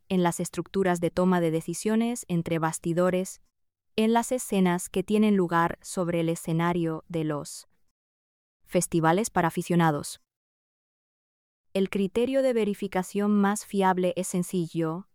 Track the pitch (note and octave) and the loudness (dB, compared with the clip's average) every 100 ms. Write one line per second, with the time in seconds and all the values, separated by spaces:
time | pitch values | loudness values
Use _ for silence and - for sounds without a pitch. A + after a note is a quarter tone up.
0 | - F#3 F3 - F3 - E3 G3 F3+ F3 | -2 2 2 0 -6 -6 -4 0 0 0
1 | E3+ - F#3 F3+ E3 D#3+ E3+ E3+ G#3+ A3 | 0 0 2 2 2 -2 -4 -6 -2 0
2 | A#3 A#3+ - E3+ E3+ E3 D#3+ - E3+ E3 | 0 -4 -4 -4 -2 -2 -2 -4 -4 0
3 | F3+ F3+ F#3+ - _ _ _ _ _ - | 0 0 -4 -10 _ _ _ _ _ -2
4 | A3 A#3 A#3 B3+ - G3+ F3+ F3+ - F#3+ | 2 2 0 -4 -2 2 2 2 -2 -4
5 | F#3 G#3+ G#3+ G3+ E3+ E3+ E3+ - - - | 0 2 4 4 2 2 0 -2 -8 -4
6 | E3+ E3+ E3 E3+ - E3 E3+ F3 E3 D#3 | -2 0 0 -2 -2 0 0 0 -2 -6
7 | - E3+ D#3 D3 - - - _ _ _ | -8 -6 -4 -4 -8 -14 -18 _ _ _
8 | _ _ _ _ _ _ - F3+ - E3+ | _ _ _ _ _ _ -4 -2 0 2
9 | D#3+ F3+ A#3 F#3+ E3 - - F3 E3 D3 | 2 2 0 0 0 -2 0 2 2 0
10 | - - _ _ _ _ _ _ _ _ | -6 -14 _ _ _ _ _ _ _ _
11 | _ _ _ _ _ _ _ G3 G3 G3 | _ _ _ _ _ _ _ -2 -2 0
12 | F#3+ A#3 B3 C4+ C4 A#3 G#3 G3+ G3 F#3 | -2 0 0 2 2 2 0 -2 -4 -4
13 | F#3 G3+ G#3 G#3 G3 G#3 - G3+ F#3 F3+ | -4 -2 2 4 2 0 -4 0 2 2
14 | F3+ F3 F#3 F3+ F3+ F#3 E3 E3 D#3+ E3+ | 0 -2 -4 -4 -2 -2 -4 -2 -4 -4
15 | - | -10